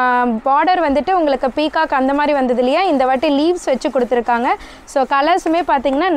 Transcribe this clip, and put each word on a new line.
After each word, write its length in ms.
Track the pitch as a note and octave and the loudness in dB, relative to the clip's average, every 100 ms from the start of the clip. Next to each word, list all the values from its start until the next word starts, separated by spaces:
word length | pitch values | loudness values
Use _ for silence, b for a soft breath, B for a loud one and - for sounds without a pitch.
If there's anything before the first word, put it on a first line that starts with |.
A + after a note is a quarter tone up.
| B3+ B3 B3 A3 C4+ | 2 2 0 -2 0
border 380 | C#4 E4 F#4 D#4 | 2 2 2 2
வந்துட்டு 220 | C#4 D4 F#4+ | 0 0 0
உங்களுக்கு 180 | D4+ C4 C4+ D4+ | 2 0 -2 -2
peacock 380 | D4+ E4 D#4 | -2 -2 -2
அந்த 200 | C#4 C4 | 0 0
மாதிரி 200 | C#4+ D4 | 0 0
வந்தது 260 | C#4+ B3+ B3 | 0 0 0
இல்லையா, 220 | B3 D4+ | 0 0
இந்த 240 | F#4+ C#4 C4 | 0 2 2
வாட்டி 240 | C4 D#4+ | 0 0
leaves 360 | C#4+ D#4 F4+ - | 0 0 -2 -2
வச்சு 240 | C4 D4+ | -2 -2
கொடுத்துருக்காங்க. 580 | C4+ D4 A#3+ A#3 A#3+ B3+ G#4 B B - | -2 0 -2 0 0 0 -4 B B -6
So, 180 | C#4 | -4
கலர்ஸுமே 580 | B3+ C#4 D4 F4+ E4+ E4 F4 | 0 0 2 0 0 -2 0
பார்த்தீங்கன்னா 420 | C#4 C4+ C4+ F#4 | 0 0 0 0